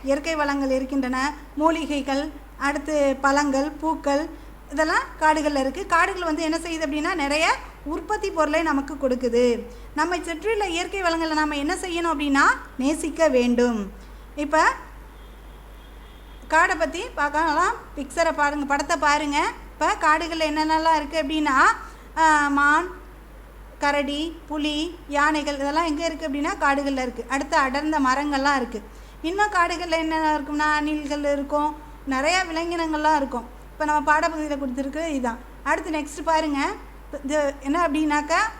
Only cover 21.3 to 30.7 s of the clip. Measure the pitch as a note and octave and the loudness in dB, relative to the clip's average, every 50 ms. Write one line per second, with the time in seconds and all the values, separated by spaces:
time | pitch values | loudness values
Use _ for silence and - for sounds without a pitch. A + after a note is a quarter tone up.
21.3 | D#4 D#4 D4+ D4 C4 C4+ D#4+ G#4+ A4+ - - - - - - - - D4+ D#4+ D#4+ | 0 0 2 4 4 6 6 6 4 2 -2 -14 -16 -18 -18 -6 0 4 6 6
22.3 | D4+ D4 D4 C#4+ C#4 C#4 C#4+ C#4+ D4+ D#4+ F4+ F#4 - - - - - - - - | 6 6 4 4 4 4 6 6 6 4 4 0 -4 -12 -16 -18 -20 -20 -20 -20
23.3 | - - - - - - - - - - D4 C#4+ C#4+ D4 C#4+ C#4+ C#4+ C#4+ D#4+ E4+ | -20 -20 -20 -20 -18 -20 -18 -18 -6 -2 0 2 2 2 2 0 -2 -2 -4 -4
24.3 | D#4 - - - D4 D#4 C#4+ D4+ D4 D4 D#4+ F4 D#4+ - - - C#4+ C#4+ C#4+ D4+ | -6 -8 -10 -8 -4 -2 -2 0 0 0 -2 -4 -6 -10 -10 -4 0 2 2 4
25.3 | D#4 D4+ C#4+ D4 C#4+ C4+ C#4 C#4+ D4 D#4+ F4 E4 D4 D4+ E4 E4 D#4+ - D#4+ D#4 | 2 2 0 -2 -2 -2 -2 0 0 0 0 0 0 -2 -2 -2 -4 -4 -4 -4
26.3 | C4+ C#4+ C#4+ E4+ G4+ - D#4 C#4+ C#4 C#4+ C#4+ C#4 C#4 C4 C4 B3 B3 A#3 A#3 - | -2 -2 -2 -2 -2 2 2 2 2 2 2 0 -2 -2 -2 -4 -4 -8 -6 -4
27.3 | B3+ C#4 C#4+ C#4+ E4 D#4 C#4 C4 B3 C#4+ D4 D#4 D#4 D4+ C4+ B3+ C4 C4+ D4 D4 | -4 -4 -2 2 2 2 2 2 2 0 0 0 0 2 2 2 2 2 0 0
28.3 | C#4+ C4+ C4+ C#4+ C#4+ C4+ A#3+ - - G#3 - - - - - - - - - D#4+ | 0 2 2 2 2 2 0 -2 -6 -10 -12 -14 -18 -20 -20 -20 -14 -8 -6 -4
29.3 | F4+ G4+ G#4 G#4 G4 F4+ E4+ E4+ F4+ E4 F4+ F4 D#4+ E4 D#4+ D#4+ D#4+ D#4+ D#4+ D#4 | 0 0 2 2 2 2 2 2 0 -4 -4 -2 -2 0 0 0 0 0 2 2
30.3 | D4+ D4 C#4 D4 D4 D4 D4+ D4+ | 2 0 -2 -2 -2 0 2 2